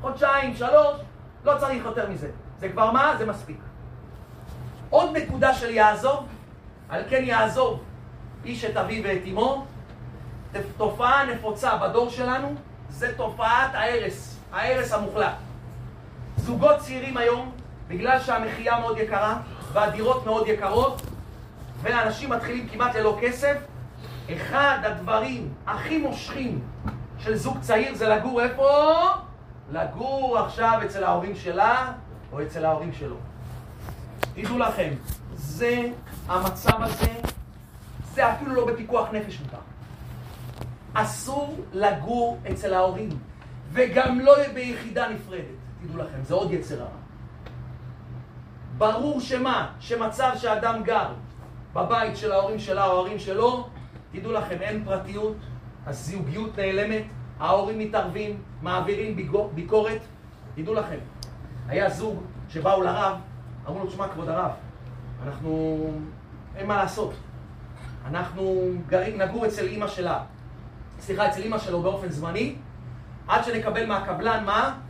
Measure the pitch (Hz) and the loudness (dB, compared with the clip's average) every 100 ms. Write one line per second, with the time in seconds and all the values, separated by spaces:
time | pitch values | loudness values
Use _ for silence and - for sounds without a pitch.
0 | 262 262 285 277 262 220 240 294 294 285 | -4 4 6 6 2 0 6 8 8 4
1 | - - - - - 285 269 254 226 226 | -6 -16 -18 -2 2 4 4 0 -2 -2
2 | 208 165 143 - - - 190 185 220 240 | -2 -4 -8 -10 -14 -10 -6 2 4 6
3 | 285 277 220 196 - - - - - - | 4 4 0 -4 -8 -12 -14 -14 -16 -14
4 | - - - - - - - - - 294 | -16 -16 -16 -16 -14 -12 -12 -12 4 6
5 | 339 311 - 262 262 254 240 226 214 214 | 6 0 -2 4 4 4 2 6 6 6
6 | 262 285 - - - - - - - - | 2 2 -2 -14 -18 -18 -20 -20 -6 -6
7 | - 262 254 226 220 254 254 131 - - | 0 2 4 4 4 4 2 2 -8 -16
8 | - - - - - 240 220 214 185 220 | -16 -14 -14 -14 -8 -4 -2 0 0 -2
9 | 196 185 185 185 240 277 - - - - | 0 -2 -2 2 2 2 -4 -14 -14 -14
10 | - - - - - 202 196 - 214 - | -14 -12 -12 -12 -10 -8 -8 0 0 4
11 | 247 277 269 233 214 208 220 220 196 233 | 6 6 4 0 -4 0 0 2 2 4
12 | 240 247 247 262 285 294 - - - - | 2 0 0 0 -2 -6 -10 -16 -14 -4
13 | 240 226 165 - 220 247 269 208 220 240 | -4 -2 -4 0 4 6 4 2 2 2
14 | 196 - - - - 185 233 262 - 208 | 0 -4 -10 -14 -8 -2 2 2 2 0
15 | 202 214 - - - - - - - - | 0 2 0 0 -10 -12 -12 -12 -12 -14
16 | - - - - - 240 294 294 - 254 | -16 -14 -6 -4 -2 4 6 6 4 -6
17 | 269 254 233 240 - - - - - 180 | -4 2 4 4 -2 -10 -14 -14 -8 -2
18 | 233 254 247 226 220 - 233 233 233 220 | 4 4 4 0 0 -2 2 2 2 0
19 | 214 202 214 233 - - - 202 208 208 | 0 2 2 0 -6 -12 0 2 2 2
20 | 220 254 220 220 214 214 196 226 262 262 | 2 2 2 2 2 2 4 4 4 2
21 | - - - - - - - - - 240 | -8 -10 -12 -14 -16 -16 -14 -6 0 2
22 | 220 214 285 233 240 247 226 214 240 233 | 2 0 -2 -2 -2 -4 -6 0 0 4
23 | 214 208 240 247 285 285 - - - - | 4 4 0 2 2 2 -2 -12 -14 -14
24 | - - - 170 - 262 285 262 214 170 | -12 -12 -8 -6 0 4 6 6 0 -2
25 | 180 220 254 247 - - - 226 - 320 | 2 2 2 -4 -8 -8 -6 -4 0 0
26 | 277 - - 277 247 147 120 - - - | 0 -4 -8 -4 -2 -4 -6 -6 -6 -6
27 | - - 214 220 254 269 - 220 269 269 | -10 -8 0 0 0 -2 4 4 4 2
28 | 220 214 254 240 247 254 269 294 302 330 | 4 6 4 2 2 6 8 8 8 8
29 | 359 359 - - - - - 151 - 175 | 6 4 -2 -16 -16 -18 -8 -4 -4 -4
30 | 254 269 254 233 - - 233 226 208 196 | -2 0 2 2 2 2 4 4 2 0
31 | 180 175 190 196 180 175 214 254 254 - | 2 2 0 -6 -4 4 6 6 0 -6
32 | - - - 139 151 165 156 156 170 - | -12 -16 -12 -8 -6 0 2 2 -2 -6
33 | - 120 - - - - - - - - | -8 -8 -12 -14 -12 -12 -14 -14 -12 -12
34 | - - - - 202 240 233 - 160 135 | -12 -6 -6 -4 -2 2 0 2 -2 -2
35 | - - - - - 156 240 240 240 240 | -6 -10 -10 -10 -8 -2 2 2 0 -6
36 | - - - 180 190 185 - - 226 - | -12 -12 -2 0 0 0 2 2 2 2
37 | - - - - - - - - - - | 2 2 -6 -6 -14 -16 -18 -18 -16 -12
38 | - - 247 220 285 254 233 226 214 240 | -8 2 4 4 0 2 2 0 0 0
39 | 220 214 202 - 135 - - - - - | 2 -2 -6 -8 -10 -12 -14 -16 -16 -16
40 | - - - - - - - - - 214 | -14 -14 -14 -12 -12 -10 -10 -12 -4 0
41 | 214 - 254 277 285 339 - 185 202 170 | 0 0 -4 -2 -2 -6 -6 2 2 2
42 | 160 240 233 233 202 190 202 185 185 180 | -2 0 0 -2 -6 -4 2 4 4 2
43 | 220 143 - - - - - 175 247 254 | -4 -6 -10 -18 -16 -14 -6 2 4 6
44 | 262 247 262 285 277 262 247 226 233 247 | 4 6 10 10 10 0 -4 -6 -4 -2
45 | 220 220 - 185 - - - - - 165 | -2 -4 -8 -10 -10 -12 -14 -12 -10 -8
46 | 156 135 135 175 190 165 - - - - | -8 -8 0 2 2 -2 -2 -8 -8 -12
47 | - - - - - - - - - - | -16 -16 -16 -14 -14 -12 -12 -12 -14 -14
48 | - - - - - - - - 214 220 | -14 -14 -14 -16 -18 -16 -12 2 4 4
49 | 294 269 - 254 254 226 - - - 233 | 0 0 0 0 2 0 -2 -8 -4 -2
50 | 226 214 254 247 233 214 233 226 214 226 | 0 2 2 2 0 2 2 0 2 2
51 | - - - - - - - - - 233 | 0 -6 -12 -14 -16 -16 -6 -2 2 2
52 | 220 - 214 196 196 220 - 190 196 180 | 2 0 2 2 2 -2 -2 2 4 4
53 | 185 214 - 196 233 247 233 - - - | 2 -2 -2 4 4 2 -6 -12 -14 -16
54 | - 180 202 220 - 170 196 214 208 190 | -12 -10 -2 -2 -2 -4 -4 -4 -2 -2
55 | 190 202 214 214 - - - - - 139 | -2 -4 -2 -4 -10 -12 -14 -14 -10 -8
56 | - 190 139 175 220 - 196 190 208 220 | -6 -6 -4 -4 -4 -2 0 2 2 0
57 | 214 - - - 156 190 196 220 214 208 | -4 -10 -14 -4 4 4 4 -2 0 0
58 | 180 196 214 202 - - 160 185 170 208 | 0 -2 -4 -6 -10 -8 -2 0 0 0
59 | 220 180 139 202 208 156 - 214 214 220 | 0 -2 0 2 2 -4 4 4 4 -2
60 | - - - - - - 160 220 - 147 | -8 -18 -20 -18 -14 -8 -2 -2 -2 -8
61 | - - - - - - - 156 196 - | -10 -12 -12 -12 -12 -10 -2 2 2 2
62 | 220 208 - - - 160 180 190 180 170 | -2 -4 -8 -12 -10 0 4 6 4 4
63 | 196 190 - - - - 139 180 190 - | 2 0 -8 -14 -14 -12 -8 -6 -6 -4
64 | 196 160 170 160 - - - - - - | -6 -4 -4 -2 -2 -4 -12 -14 -14 -12
65 | - - 131 143 160 156 160 156 156 156 | -12 -10 -8 -6 -4 0 0 0 -2 -6
66 | 156 - - - - 190 196 208 190 - | -10 -14 -18 -18 -14 -8 0 2 2 0
67 | - - - - - - - - - - | -4 -6 -12 -14 -14 -14 -16 -14 -12 -10
68 | - 165 175 180 190 185 180 180 156 185 | -6 -4 -4 -2 0 2 2 -2 4 4
69 | 196 214 190 233 220 208 185 214 202 190 | 4 0 0 2 0 0 -2 -2 -4 -2
70 | 175 143 - - - - - - - - | -2 -2 -4 -14 -16 -16 -16 -16 -16 -14
71 | - 190 208 190 214 220 196 175 175 196 | -6 2 2 2 -2 -2 0 0 0 0
72 | 185 143 165 185 254 - - - - - | -4 -4 -4 0 -2 -2 -14 -14 -14 -14
73 | - - - 220 240 220 214 226 220 196 | -14 -14 2 2 4 0 0 0 0 0
74 | 196 170 220 220 202 214 262 254 - | -2 -2 2 2 2 2 2 -2 -12